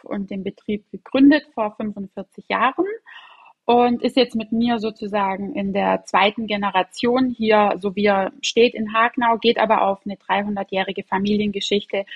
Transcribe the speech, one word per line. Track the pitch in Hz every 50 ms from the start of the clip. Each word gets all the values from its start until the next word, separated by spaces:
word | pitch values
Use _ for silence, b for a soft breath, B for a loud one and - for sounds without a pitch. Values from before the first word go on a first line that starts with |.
| -
und | - - 208 196 190
den | 202 196 180
Betrieb | 196 - _ _ - 208 208 - _
gegründet | - 190 - - - 269 277 285 311 294 - _ _
vor | 240 214 214 214
fünfundvierzig | - 220 208 208 208 196 190 _ 202 190 - _ - - _
Jahren | 196 190 220 262 269 - 370 403 440 453 B B B B B B B B B B B _ _
und | - 240 240 240 247 240 233
ist | - 247 -
jetzt | 269 240 247 -
mit | 220 220 214
mir | 226 226 233 240 233 226
sozusagen | 202 220 214 - 220 202 202 208 196 190 190 190 202 190 -
in | 202 196 196 190
der | 202 190 190 190 185 -
zweiten | - - 185 190 208 - - 220
Generation | 208 208 202 202 196 190 185 180 - - - - 240 240 262 262 254
hier, | 240 - 220 214 214 208 208 202 - 185
so | 185 202 180
wie | 208 202
er | 208 196 190 190 - - -
steht | - - - 233 233 247 -
in | - 220 208 214
Hagenau, | 220 233 240 - 262 240 233 233
geht | 214 - 226 233 -
aber | 220 202 220 190 196
auf | 196 196 - _
eine | 208 196
dreihundertjährige | - _ - 190 196 202 208 208 196 190 - 202 190 190 196 185 202 190
Familiengeschichte | - 196 190 202 202 208 202 208 208 196 202 - - 202 202 - - - 196 196 B B